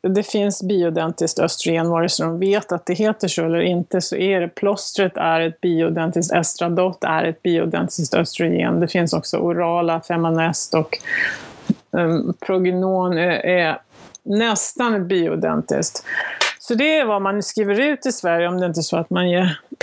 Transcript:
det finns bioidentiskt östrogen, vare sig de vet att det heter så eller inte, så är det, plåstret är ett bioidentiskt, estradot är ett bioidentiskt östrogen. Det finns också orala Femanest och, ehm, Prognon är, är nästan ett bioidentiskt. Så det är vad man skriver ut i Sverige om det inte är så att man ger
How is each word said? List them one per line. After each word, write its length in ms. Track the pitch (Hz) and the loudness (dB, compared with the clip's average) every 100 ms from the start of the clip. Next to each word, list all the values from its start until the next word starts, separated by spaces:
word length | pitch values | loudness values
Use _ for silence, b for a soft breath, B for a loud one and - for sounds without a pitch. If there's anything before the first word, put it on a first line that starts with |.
det 220 | 185 190 | 0 0
finns 400 | 208 208 202 196 | 0 0 0 -2
bioidentiskt 760 | 190 202 170 165 165 165 165 - | 0 2 2 0 -2 -2 -2 0
östrogen, 500 | 160 - - 165 165 | -2 0 -2 0 2
vare 200 | 165 170 | 2 0
sig 160 | - 165 | 0 -2
de 140 | 170 | 0
vet 320 | 190 202 202 | 0 0 0
att 140 | 175 - | -4 -2
det 80 | |
heter 340 | 180 214 214 185 | 0 0 0 -2
så 180 | - 165 | -2 0
eller 160 | 170 | 2
inte, 400 | 175 175 170 190 | 2 0 0 -2
så 140 | 175 - | -2 -2
är 260 | 185 196 | 0 2
det, 60 | 170 | 0
plåstret 720 | - 202 196 - - 190 - | -2 -2 0 -2 0 0 0
är 240 | 165 165 | 0 2
ett 200 | 165 165 | 0 0
bioidentiskt, 720 | 180 165 165 165 160 170 165 | 0 2 2 0 0 0 0
estradot 720 | 175 165 - 175 170 185 175 | 0 0 -2 -2 0 0 0
är 200 | 165 160 | -2 0
ett 180 | 160 165 | 0 -2
bioidentiskt 720 | 180 170 165 170 175 - 156 | 0 2 2 0 -2 -2 0
östrogen. 680 | - 170 - 170 175 175 170 | 0 0 0 0 2 2 2
Det 80 | 170 | 2
finns 260 | 185 170 | 2 0
också 240 | 165 - 165 | 0 -2 -2
orala 640 | 170 170 170 170 170 160 | 0 0 0 2 0 0
Femanest 760 | - 170 165 165 165 165 - 165 | -2 0 2 2 0 0 0 0
och, 240 | 156 - B B B B B B B - _ 175 | 0 -6 B B B B B B B -4 _ 0
ehm, 360 | 170 165 - 175 | 2 2 0 -4
Prognon 760 | - 190 185 180 190 190 185 170 | -2 0 2 2 0 0 0 0
är, 280 | 175 156 - | 0 0 2
är 360 | 180 165 - - B B - - | 2 2 -2 -8 B B -14 -2
nästan 640 | 202 233 208 - - 247 | 0 2 0 -2 -2 0
ett 140 | 214 180 | 0 0
bioidentiskt. 1000 | 190 165 160 160 156 - 143 165 - B B B B B B | 0 0 0 0 -2 0 -2 -2 -6 B B B B B B
Så 160 | - 233 | -2 0
det 220 | 294 311 | 2 2
är 80 | 247 | 2
vad 160 | 208 | 0
man 220 | 196 202 | 0 -2
skriver 360 | 196 - 202 202 | -2 -2 0 2
ut 260 | 285 285 262 | 2 0 -2
i 60 | |
Sverige 360 | 226 180 170 175 | -2 0 0 2
om 120 | 180 | 0
det 60 | 180 | 0
inte 140 | 165 | -2
är 20 | |
så 160 | 160 170 | -2 -2
att 120 | 170 | 0
man 200 | 180 180 | 0 2
ger 300 | 175 180 147 - - | 2 2 0 -8 -4